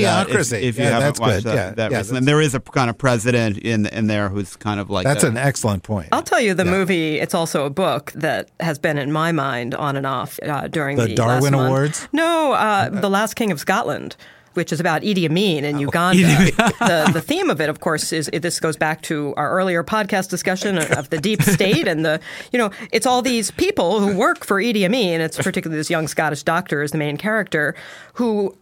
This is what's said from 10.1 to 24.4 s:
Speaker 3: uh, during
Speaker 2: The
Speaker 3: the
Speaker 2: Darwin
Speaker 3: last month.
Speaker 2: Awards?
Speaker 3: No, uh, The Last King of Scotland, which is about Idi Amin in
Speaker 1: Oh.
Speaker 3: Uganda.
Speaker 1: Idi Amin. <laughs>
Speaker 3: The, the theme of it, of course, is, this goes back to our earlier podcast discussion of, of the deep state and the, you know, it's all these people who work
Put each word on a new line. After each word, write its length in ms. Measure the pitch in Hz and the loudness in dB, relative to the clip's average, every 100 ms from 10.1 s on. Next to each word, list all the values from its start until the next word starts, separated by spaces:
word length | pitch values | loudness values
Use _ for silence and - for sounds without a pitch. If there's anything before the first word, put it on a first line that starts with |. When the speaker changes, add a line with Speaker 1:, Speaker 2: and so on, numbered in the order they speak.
| 127 - - | -4 -6 -8
Speaker 3:
uh, 260 | - 139 - | -6 -6 -4
during 260 | 160 139 139 | -4 -2 0
Speaker 2:
The 120 | 113 | 0
Speaker 3:
the 80 | - | 2
Speaker 2:
Darwin 260 | 117 127 | 2 2
Speaker 3:
last 100 | 139 | 4
month. 160 | 135 127 | 2 2
Speaker 2:
Awards? 400 | 135 147 - - | 2 0 -2 -4
Speaker 3:
No, 400 | 294 330 330 294 | 0 2 2 2
uh, 340 | 226 214 196 - | 2 2 2 0
The 220 | 196 202 | 0 0
Last 240 | 196 220 | 0 -2
King 180 | - 220 | -2 -2
of 80 | 147 | 0
Scotland, 560 | - 196 - 113 67 - - - _ | 0 0 0 -4 -8 -12 -20 -20 _
which 200 | 175 165 | -6 -4
is 60 | 160 | -2
about 240 | 170 156 | 0 0
Idi 220 | 208 190 160 | 0 0 2
Amin 340 | 170 208 151 147 | 2 2 0 -2
in 100 | 143 | -2
Speaker 1:
Oh. 40 | |
Speaker 3:
Uganda. 420 | 143 170 180 185 | -2 0 4 6
Speaker 1:
Idi 360 | 170 147 175 - | 6 6 4 4
Amin. 140 | 226 - | 2 2
<laughs> 0 | |
Speaker 3:
The, 320 | 220 170 156 | 2 4 2
the 80 | 160 | 0
theme 280 | - 330 359 | -2 0 0
of 100 | 185 | 0
it, 80 | 151 | -2
of 100 | - | -2
course, 320 | 180 156 - | -2 -2 -2
is, 160 | 160 147 | -4 -4
this 260 | 160 170 - | -4 -4 -2
goes 160 | 160 151 | -4 0
back 240 | 156 156 | -2 -2
to 300 | - 151 147 - | -4 -4 -2 -2
our 140 | 147 | 0
earlier 320 | 180 185 170 | 0 2 0
podcast 460 | 143 214 202 202 190 | 0 -2 0 -2 -2
discussion 480 | 175 190 185 208 185 | -2 -2 -2 0 0
of, 100 | 147 | 0
of 180 | 156 135 | -2 -2
the 80 | 160 | -4
deep 240 | 190 214 | 0 2
state 440 | 175 165 190 277 233 | 2 4 4 2 2
and 160 | 156 160 | 0 0
the, 140 | 160 - - - | -2 -6 -16 -4
you 60 | 247 | 0
know, 140 | 214 - 220 | 0 -4 -4
it's 140 | 220 254 | 0 2
all 160 | 254 | 2
these 300 | 254 233 196 | 2 0 -2
people 480 | - 370 403 175 214 | 0 0 2 2 2
who 180 | 202 190 | 2 2
work 260 | 294 320 | 2 0